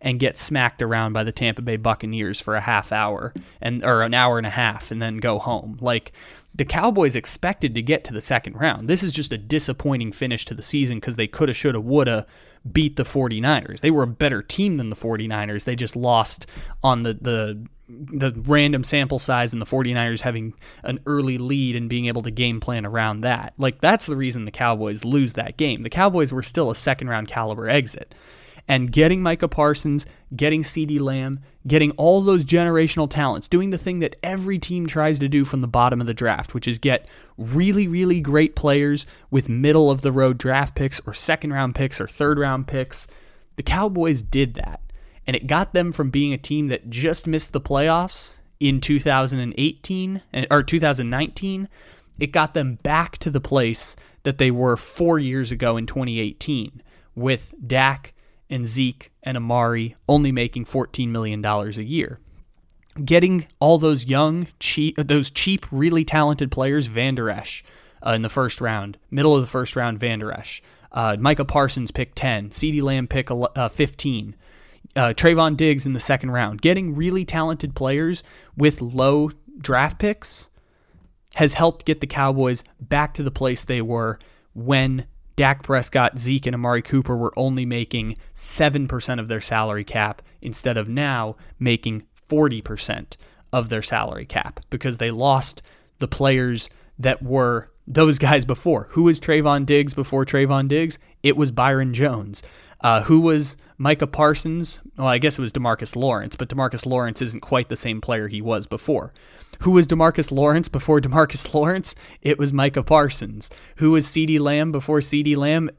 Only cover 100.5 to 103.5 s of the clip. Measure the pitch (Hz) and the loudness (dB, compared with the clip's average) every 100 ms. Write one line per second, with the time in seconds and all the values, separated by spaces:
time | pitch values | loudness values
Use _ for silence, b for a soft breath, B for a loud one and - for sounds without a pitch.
100.5 | 139 135 147 165 - b b 143 147 143 | 2 2 0 0 -4 b b 2 4 2
101.5 | 117 131 135 131 120 143 117 98 104 B | 2 2 2 0 0 0 -2 -8 -14 B
102.5 | B B B 120 110 104 160 165 156 139 | B B B 2 4 6 6 6 2 0